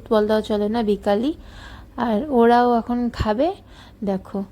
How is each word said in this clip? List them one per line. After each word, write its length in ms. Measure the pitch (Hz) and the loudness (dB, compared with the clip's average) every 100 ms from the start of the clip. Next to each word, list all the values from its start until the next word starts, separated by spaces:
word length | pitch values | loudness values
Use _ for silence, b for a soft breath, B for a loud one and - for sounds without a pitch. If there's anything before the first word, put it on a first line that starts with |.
| - | 0
বলতেও 300 | 220 214 220 | 0 2 0
চলে 260 | 214 208 208 | 0 -2 -2
না, 120 | 233 | -2
বিকালই। 500 | 214 202 208 202 262 339 B B B B B - | -2 0 0 0 -2 -6 B B B B B -6
আর 220 | 247 208 302 | -2 -2 0
ওরাও 400 | 247 233 240 247 240 | 4 6 6 4 2
এখন 200 | 220 240 240 | -2 -4 -4
খাবে। 360 | - 220 214 320 403 B B B - | -2 -2 0 -2 -4 B B B -8
দেখো, 340 | 202 190 - 196 196 | -4 -4 -6 -10 -10